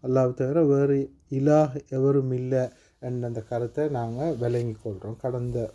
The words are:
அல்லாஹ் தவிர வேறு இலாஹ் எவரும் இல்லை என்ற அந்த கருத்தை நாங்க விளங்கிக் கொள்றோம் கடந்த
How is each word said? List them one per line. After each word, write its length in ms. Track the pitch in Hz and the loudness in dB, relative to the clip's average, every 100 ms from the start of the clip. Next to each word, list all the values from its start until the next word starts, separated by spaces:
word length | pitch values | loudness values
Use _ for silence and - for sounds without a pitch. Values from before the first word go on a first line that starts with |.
அல்லாஹ் 300 | 131 131 127 | 2 2 2
தவிர 320 | 123 131 151 156 | 0 0 2 4
வேறு 460 | 139 139 139 139 - _ | 4 4 2 0 -8 _
இலாஹ் 460 | 135 139 151 151 135 - | 0 4 4 4 -2 -6
எவரும் 420 | 135 135 139 131 | 0 2 2 2
இல்லை 380 | 127 127 131 127 _ _ _ | -2 0 0 -2 _ _ _
என்ற 280 | 127 123 120 | -8 -6 -4
அந்த 140 | 117 | -6
கருத்தை 480 | 110 120 117 131 151 | -6 -6 -4 -2 -2
நாங்க 420 | 131 117 117 160 | -2 -4 -4 -4
விளங்கிக் 560 | 135 120 120 120 107 117 | -2 -2 0 -2 -6 -8
கொள்றோம் 280 | 95 104 113 | -8 -10 -6
கடந்த 560 | 131 123 120 117 110 | -6 -4 -4 -4 -6